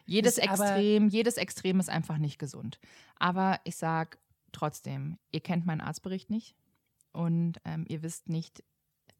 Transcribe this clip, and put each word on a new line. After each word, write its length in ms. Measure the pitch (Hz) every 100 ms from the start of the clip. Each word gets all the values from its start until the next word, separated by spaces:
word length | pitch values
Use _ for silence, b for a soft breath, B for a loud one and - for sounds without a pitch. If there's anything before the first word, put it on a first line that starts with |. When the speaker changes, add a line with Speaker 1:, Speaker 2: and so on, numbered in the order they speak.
| -
Speaker 1:
jedes 320 | 190 233 -
Speaker 2:
Ist 100 | 202
aber 160 | 190 202
Speaker 1:
Extrem, 440 | 196 208 214 208
jedes 280 | 214 226 247
Extrem 420 | 185 - 185 185
ist 100 | 175
einfach 280 | 165 - 156
nicht 220 | 151 -
gesund. 400 | 143 131 - - B B B _
Aber 420 | 175 180 190 185
ich 120 | - -
sag 440 | 160 160 160 - _ _ _
trotzdem, 640 | - 151 - 131 139 143 165 _
ihr 100 | 160
kennt 240 | - 170 170
meinen 160 | 156
Arztbericht 480 | - 160 180 190 -
nicht 260 | 214 - _ _ _ _ _ _
und, 480 | - 170 165 170 165 -
ähm, 200 | 160 165
ihr 160 | 165
wisst 260 | 160 - -
nicht, 340 | 160 160 - - _ _ _ _ _